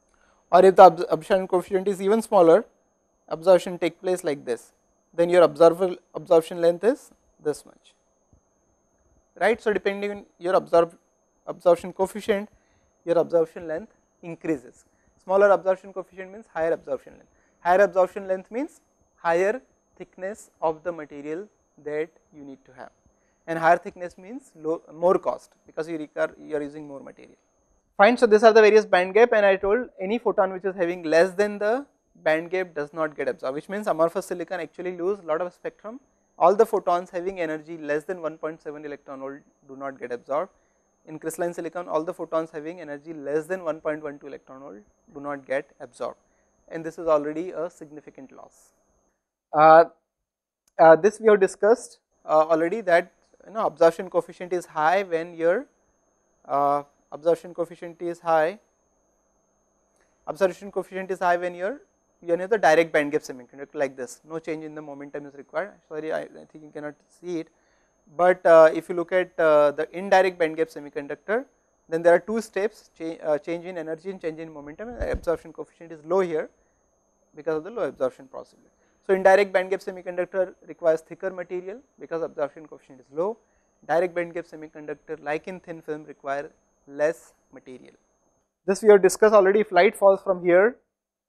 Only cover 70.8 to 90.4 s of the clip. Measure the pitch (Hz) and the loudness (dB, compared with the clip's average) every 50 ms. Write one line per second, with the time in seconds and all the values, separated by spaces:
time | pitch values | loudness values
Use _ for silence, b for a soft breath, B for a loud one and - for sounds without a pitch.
70.8 | 147 143 - 151 143 143 147 - _ - 214 247 277 - _ _ _ _ _ _ | -18 -12 -12 -12 -10 -10 -12 -12 _ -6 -4 -4 -6 -8 _ _ _ _ _ _
71.8 | _ _ 165 165 170 170 170 180 - - 220 226 214 - - 190 196 226 - - | _ _ -6 2 4 6 6 6 4 -2 -6 -6 -6 -6 -4 -4 -4 -4 -6 -10
72.8 | - _ _ - 165 160 - - - 156 151 143 - 175 170 170 165 185 185 170 | -20 _ _ -14 -12 -12 -12 -8 -4 -4 -4 -2 -4 -6 -8 -8 -8 -10 -12 -10
73.8 | 156 156 160 156 165 196 190 185 - 160 160 156 165 160 156 147 143 147 156 - | -10 -10 -10 -10 -12 -12 -12 -10 -10 -10 -10 -10 -14 -16 -16 -18 -18 -18 -16 -16
74.8 | 214 240 240 - - 151 147 - - 175 160 151 - 165 - - 151 - _ - | -16 -14 -12 -10 -8 -8 -8 -6 -4 -4 -4 -4 -6 -12 -16 -16 -18 -18 _ -20
75.8 | 170 165 165 151 147 160 180 196 185 170 156 156 220 - _ _ _ _ _ _ | -20 -20 -18 -16 -6 -2 0 0 0 0 -2 -6 -6 -8 _ _ _ _ _ _
76.8 | _ _ _ _ _ _ _ _ _ _ _ 151 143 165 156 156 156 196 240 226 | _ _ _ _ _ _ _ _ _ _ _ -10 -6 -6 -4 -4 -6 -8 -8 -6
77.8 | 175 135 123 - 135 127 - - 135 131 - 127 123 - _ _ _ _ _ _ | -6 -6 -4 -4 -4 -4 -4 -8 -16 -18 -18 -18 -18 -18 _ _ _ _ _ _
78.8 | _ _ _ _ _ - 190 190 190 190 190 196 202 190 185 185 185 185 196 185 | _ _ _ _ _ -2 0 2 4 6 6 6 4 2 0 -2 -2 -2 -6 -6
79.8 | - 202 185 185 175 185 175 180 175 - - 190 180 185 - _ _ 175 151 - | -6 -10 -14 -12 -12 -10 -8 -8 -8 -4 -4 -4 -4 -4 -8 _ _ -20 -14 -2
80.8 | 170 160 160 160 - - 170 - 190 190 185 185 175 170 185 180 180 190 208 262 | 0 0 0 0 -4 -10 -14 -12 -10 -10 -10 -10 -12 -10 -10 -10 -10 -12 -16 -18
81.8 | - _ _ _ 147 - 165 160 165 143 - 160 147 135 - 165 156 147 143 139 | -20 _ _ _ -14 -10 -8 -8 -8 -8 -6 -6 -8 -8 -8 -12 -20 -20 -20 -20
82.8 | _ - 135 127 123 _ 139 156 180 208 233 - _ _ _ _ _ _ _ _ | _ -20 -20 -20 _ _ -8 -6 -6 -6 -6 -10 _ _ _ _ _ _ _ _
83.8 | _ - 151 170 185 180 165 175 170 170 165 170 165 _ 170 156 156 151 - 156 | _ -4 -2 -2 -2 -2 -4 -6 -8 -6 -8 -12 -14 _ -16 -20 -20 -20 -18 -16
84.8 | 151 151 151 151 _ - 156 147 147 147 151 160 - 196 185 175 - 180 165 160 | -14 -14 -14 -14 _ -14 -16 -12 -8 -8 -8 -8 -8 -12 -16 -14 -16 -16 -18 -14
85.8 | - - 156 156 151 151 139 _ - 139 139 143 147 - _ _ _ _ _ _ | -12 -12 -12 -12 -14 -18 -20 _ -10 -8 -8 -8 -10 -12 _ _ _ _ _ _
86.8 | _ 139 139 143 147 160 165 - - _ _ _ _ _ - 131 - 131 127 - | _ -16 -6 -2 -2 -2 -2 -6 -12 _ _ _ _ _ -20 -20 -20 -20 -20 -20
87.8 | 135 131 _ _ _ _ _ _ _ _ _ _ _ _ _ _ _ 190 196 - | -20 -20 _ _ _ _ _ _ _ _ _ _ _ _ _ _ _ -4 -4 4
88.8 | 226 214 208 196 180 180 - - 214 214 220 208 185 190 202 220 208 - 185 175 | 6 8 8 8 6 4 4 4 4 6 6 6 6 4 4 2 0 0 2 2
89.8 | 185 226 - - 202 196 196 190 - 196 185 180 | 2 2 2 4 4 4 4 4 0 -4 -4 -2